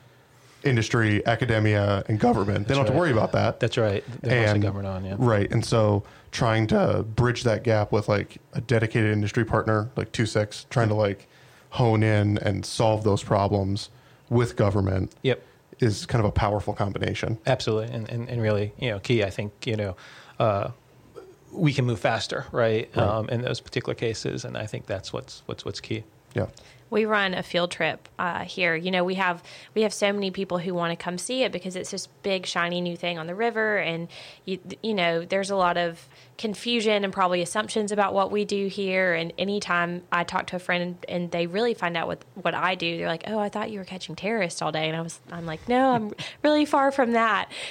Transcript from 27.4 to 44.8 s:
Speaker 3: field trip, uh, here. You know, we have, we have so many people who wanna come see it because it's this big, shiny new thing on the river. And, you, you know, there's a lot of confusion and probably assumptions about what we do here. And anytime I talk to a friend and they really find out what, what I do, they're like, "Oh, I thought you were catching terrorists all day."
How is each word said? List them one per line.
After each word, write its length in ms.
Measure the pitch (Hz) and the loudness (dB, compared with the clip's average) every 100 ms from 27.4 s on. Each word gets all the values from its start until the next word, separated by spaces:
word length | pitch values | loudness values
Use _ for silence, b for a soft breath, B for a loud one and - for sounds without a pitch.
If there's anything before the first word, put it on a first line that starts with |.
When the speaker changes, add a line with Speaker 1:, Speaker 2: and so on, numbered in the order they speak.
Speaker 3:
field 260 | - 175 175 | -2 -2 -2
trip, 380 | - 156 - - - | 0 -2 -2 -12 -6
uh, 220 | 180 170 | -6 -4
here. 300 | 175 - 175 | -8 -2 0
You 160 | 160 180 | 0 0
know, 140 | 185 | 0
we 100 | 180 | 0
have, 300 | 185 185 175 B B B | 0 0 -2 B B B
we 80 | 214 | 0
have 120 | 214 | 0
so 180 | - 202 | 2 0
many 200 | 202 196 | 0 -2
people 260 | 185 185 180 | -4 -4 -4
who 160 | 175 | -2
wanna 220 | 175 170 170 | -2 -2 -4
come 220 | 180 175 | -6 -6
see 260 | - 254 | -4 -2
it 80 | 233 | -2
because 240 | 180 185 180 | -2 -8 -10
it's 160 | 175 | -8
this 160 | 190 - _ | -10 -12 _
big, 220 | 202 190 180 | -4 -2 -2
shiny 340 | 180 170 175 | -2 -2 -2
new 160 | 175 170 | -4 -4
thing 200 | 175 170 | -6 -6
on 120 | 160 | -8
the 60 | |
river. 420 | 185 233 220 220 202 | -2 -2 0 0 0
And, 300 | 160 165 170 B B B | -2 -4 -8 B B B
you, 140 | - 185 185 - | -10 -8 -10 -8
you 120 | 220 | -2
know, 300 | 208 170 165 | 2 2 2
there's 260 | 170 196 196 | 0 -2 0
a 60 | 196 | 2
lot 200 | 175 175 | 2 2
of 320 | 170 165 - B B - | -2 -4 -16 B B -8
confusion 680 | 226 196 240 240 220 208 | -8 -6 -2 0 2 2
and 80 | 196 | 0
probably 300 | 196 185 180 | 2 2 2
assumptions 500 | 170 214 214 226 208 | 0 -2 -2 -2 0
about 220 | 208 196 | 2 2
what 180 | 196 190 | 2 2
we 120 | 208 202 | 0 0
do 200 | 202 196 | -2 -2
here. 460 | 190 190 185 185 | -2 -2 2 2
And 160 | 165 170 - | 0 -2 -4
anytime 640 | 190 202 - 175 170 175 - | -2 -2 0 0 0 -4 -2
I 140 | 175 | -2
talk 220 | 170 180 - | 0 -2 -4
to 80 | 180 | -6
a 20 | |
friend 380 | 180 175 175 175 - | -2 -2 -2 -6 -6
and 220 | 175 175 | -4 -2
they 160 | 170 170 | -2 -2
really 280 | 185 240 | 0 -2
find 220 | 220 175 170 | 0 -2 -2
out 80 | 170 | -4
what, 160 | 165 - | -6 -10
what 200 | - 175 | -4 -2
I 200 | 165 175 185 | 0 0 0
do, 200 | 170 170 | -4 -2
they're 120 | 170 | -4
like, 160 | 165 - | -4 -4
"Oh, 120 | 214 | -4
I 120 | 208 | -2
thought 200 | 208 220 | -4 -6
you 80 | 208 | -8
were 60 | |
catching 320 | 180 185 - 160 | -10 -12 -10 -6
terrorists 460 | 196 226 170 - | -4 -2 -2 -2
all 100 | 160 | -4
day." 160 | 156 | -2